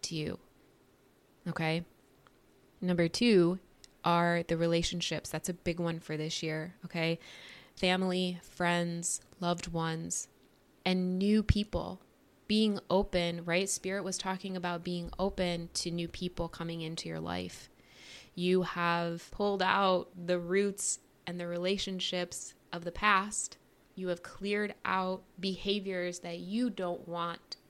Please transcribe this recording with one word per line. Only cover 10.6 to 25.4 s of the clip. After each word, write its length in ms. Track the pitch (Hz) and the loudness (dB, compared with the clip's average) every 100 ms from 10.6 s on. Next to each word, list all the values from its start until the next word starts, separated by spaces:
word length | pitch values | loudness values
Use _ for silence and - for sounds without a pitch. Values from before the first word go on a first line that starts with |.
| _ _ | _ _
and 360 | - 185 180 185 | 0 2 2 2
new 240 | 196 214 | 4 4
people. 580 | 214 208 208 175 175 185 - _ _ _ _ | 4 0 0 -4 -4 -10 -16 _ _ _ _
Being 320 | 214 220 202 - | 4 4 2 2
open, 560 | 185 208 185 175 170 170 | 2 2 0 0 -2 0
right? 240 | 170 196 | 0 0
Spirit 340 | - 190 196 | -2 -4 -4
was 140 | 196 190 | -4 -4
talking 400 | 190 190 190 185 | -4 -4 -4 -4
about 260 | 175 175 | -4 -4
being 280 | 175 175 170 - | -4 -4 -6 -2
open 500 | 196 190 180 175 170 - | -2 0 -2 -2 -4 -4
to 160 | 180 | -4
new 160 | 170 170 | -2 -4
people 420 | - 180 - 170 | -4 -6 -4 -6
coming 320 | - 165 165 | -4 -6 -4
into 260 | 160 165 165 | -6 -6 -6
your 120 | 160 | -6
life. 500 | 160 - 180 - - _ - - - - - | -4 -4 -6 -10 -20 _ -20 -20 -20 -20 -16
You 300 | - 180 185 | -2 2 2
have 680 | 175 - 175 170 170 170 - | 2 -2 0 2 0 -4 -10
pulled 320 | - 208 196 | -2 0 2
out 480 | 185 196 196 185 - 185 175 | 4 6 6 4 2 -10 0
the 140 | 180 | 0
roots 580 | 170 190 202 196 - - - _ - | 2 2 2 0 -4 -4 -8 _ -10
and 120 | 175 | -6
the 60 | 175 | -4
relationships 1120 | 175 180 196 190 185 - 180 175 - - - _ | -2 0 0 -2 -4 -2 -2 -4 -6 -12 -16 _
of 100 | 175 | -8
the 80 | 175 | -8
past. 680 | 175 214 196 208 208 - - _ _ _ | 0 4 4 2 -4 -6 -10 _ _ _
You 140 | - 185 | -8 -4
have 160 | 175 | -4
cleared 500 | - - 196 208 208 - | -6 -6 -2 0 0 -4
out 380 | - 190 185 185 - | -2 0 0 -4 -8
behaviors 800 | - | -6